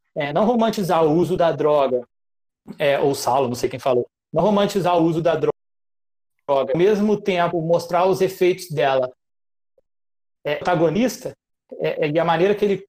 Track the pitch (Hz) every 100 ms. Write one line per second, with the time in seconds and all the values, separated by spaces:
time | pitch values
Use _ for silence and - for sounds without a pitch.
0 | _ 160 143 160 214 240 226 220 170 165
1 | 160 160 156 175 165 147 151 147 135 123
2 | - _ _ _ _ _ - - 147 139
3 | 143 135 - 131 123 123 131 131 139 123
4 | 120 _ _ 156 185 202 202 202 175 175
5 | 165 165 165 151 151 - _ _ _ _
6 | _ _ _ _ - 139 131 165 190 202
7 | 214 208 202 180 170 175 160 170 170 175
8 | 185 185 185 - 180 180 - 147 139 135
9 | 127 - _ _ _ _ _ _ _ _
10 | _ _ _ _ 147 147 - 175 165 180
11 | 247 - - - _ _ _ - 156 -
12 | 156 160 165 165 190 208 208 190